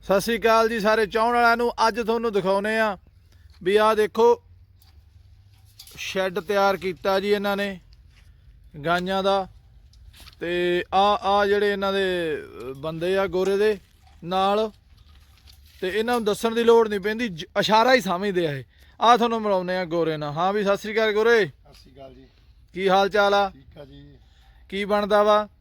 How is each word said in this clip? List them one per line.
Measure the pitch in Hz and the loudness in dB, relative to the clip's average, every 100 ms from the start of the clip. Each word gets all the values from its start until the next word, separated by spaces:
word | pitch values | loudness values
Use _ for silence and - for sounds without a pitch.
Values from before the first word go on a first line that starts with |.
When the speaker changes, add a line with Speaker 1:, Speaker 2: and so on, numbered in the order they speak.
| - | 0
Speaker 1:
ਸਤਿ | 196 | -2
ਸ਼੍ਰੀ | 196 233 | 0 -2
ਅਕਾਲ | 220 226 226 | 2 2 2
ਜੀ | 233 | 0
ਸਾਰੇ | 202 214 214 | 0 0 0
ਚਾਹੁਣ | 220 226 240 | 0 0 2
ਵਾਲਿਆਂ | 233 233 | 2 2
ਨੂੰ। | 240 - 226 | -2 0 -2
ਅੱਜ | 220 | 0
ਤੁਹਾਨੂੰ | 220 233 233 | -4 -2 -2
ਦਿਖਾਉਨੇ | 202 180 196 202 220 | -2 0 -2 -2 -2
ਆ | 220 185 - _ _ - - - | -2 -4 -14 _ _ -20 -20 -10
ਵੀ | 175 202 | -2 2
ਆਹ | 214 220 | 2 2
ਦੇਖੋ | 208 - 233 240 _ - - _ _ - _ - - - _ _ _ _ - - | 0 2 4 2 _ -20 -20 _ _ -20 _ -20 -20 -20 _ _ _ _ -20 -16
ਸ਼ੈੱਡ | - 190 190 185 | -10 -4 -4 -4
ਤਿਆਰ | 165 202 196 196 | -4 0 2 0
ਕੀਤਾ | 185 170 202 190 | -4 -6 -2 -2
ਜੀ | 202 | 0
ਇਹਨਾਂ | 202 202 196 | -2 -2 -4
ਨੇ | 202 190 - - - - - - - - - 156 147 | -6 -8 -18 -20 -20 -20 -20 -20 -20 -20 -20 -10 -2
ਗਾਈਆਂ | 175 180 190 | -2 -2 -2
ਦਾ। | 190 196 185 - _ - - - - - - - | 0 -2 -4 -14 _ -20 -20 -20 -20 -20 -20 -12
ਤੇ | 165 175 180 175 - | -6 -2 0 -2 0
ਆ, | 190 202 208 | 2 2 2
ਆ | 190 202 202 | 0 0 2
ਜਿਹੜੇ | 202 202 | 0 0
ਇਹਨਾਂ | 202 196 | -2 -2
ਦੇ, | 196 190 180 165 139 | -2 -2 -2 -4 -6
ਅਹ, | 69 67 120 | -10 -14 -14
ਬੰਦੇ | 135 151 160 170 190 | -12 -10 -6 -4 -2
ਆ | 196 | -2
ਗੋਰੇ | 175 190 196 | -2 -2 0
ਦੇ | 214 202 _ _ _ - | 0 -2 _ _ _ -18
ਨਾਲ, | 165 185 190 202 220 - _ - - - _ _ - - - - | -6 -2 0 0 -2 -8 _ -20 -20 -20 _ _ -20 -20 -20 -8
ਤੇ | 185 | -6
ਇਹਨਾਂ | 190 226 | -4 -2
ਨੂੰ | 240 | -2
ਦੱਸਣ | 214 196 233 226 | -2 -2 -2 0
ਦੀ | |
ਲੋੜ | 233 233 226 | 6 6 4
ਨਹੀਂ | 208 | 0
ਪੈਂਦੀ, | 190 220 240 | -4 -4 -6
ਜ-, | 165 185 202 | -8 -8 -4
ਇਸ਼ਾਰਾ | 196 214 233 | 2 4 6
ਹੀ | 262 | 4
ਸਮਝਦੇ | 190 175 208 180 165 | 2 -4 -2 -2 -2
ਆ | |
ਇਹ। | 139 120 _ - _ | -6 -12 _ -20 _
ਆਹ | 220 240 | 4 6
ਤੁਹਾਨੂੰ | 233 226 | 4 -2
ਮਿਲਾਉਂਦੇ | 214 190 180 185 | -2 -2 -2 -4
ਆ | 180 | -2
ਗੋਰੇ | 170 160 156 | -2 -2 -2
ਨਾਲ। | 151 | -6
ਹਾਂ | 147 185 | -2 -2
ਵੀ | 202 | 0
ਸਤਿ | 196 202 | 0 -2
ਸ਼੍ਰੀ | 214 | -2
ਅਕਾਲ | 214 220 | -2 0
ਗੋਰੇ। | 208 226 233 180 | 2 2 4 2
Speaker 2:
ਸਤਿ | - - | -6 -20
ਸ਼੍ਰੀ | - - | -20 -20
ਅਕਾਲ | 139 135 | -20 -20
ਜੀ। | 127 135 _ _ - _ | -20 -20 _ _ -20 _
Speaker 1:
ਕੀ | 175 190 | -4 2
ਹਾਲ | 190 196 | 4 4
ਚਾਲ | 202 202 | 2 2
ਆ? | 202 196 | 2 0
Speaker 2:
ਠੀਕ | 147 135 - | -6 -20 -20
ਆ | 139 | -20
ਜੀ। | 143 143 139 _ _ _ - _ | -20 -20 -20 _ _ _ -20 _
Speaker 1:
ਕੀ | 190 202 | -8 -2
ਬਣਦਾ | 208 208 208 | -2 2 2
ਵਾ? | 214 208 208 _ | 4 2 0 _